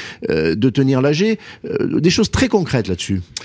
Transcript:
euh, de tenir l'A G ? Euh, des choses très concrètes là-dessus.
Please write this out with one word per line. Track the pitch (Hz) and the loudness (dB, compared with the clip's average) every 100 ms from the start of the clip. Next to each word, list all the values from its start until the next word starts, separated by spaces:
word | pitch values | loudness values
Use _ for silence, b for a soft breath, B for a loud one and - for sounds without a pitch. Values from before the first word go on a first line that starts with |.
| B B - | B B -2
euh, | 80 80 80 | 0 0 2
de | 127 | 2
tenir | 127 135 131 | 2 2 2
l'A | 139 | 2
G ? | 147 214 220 B B - | 2 0 0 B B -6
Euh, | - - - | -2 0 2
des | 185 | 2
choses | - - | 2 0
très | - 262 | 0 2
concrètes | 208 156 127 95 | 2 2 0 0
là-dessus. | 87 - 98 87 - | -4 -2 -4 -4 -16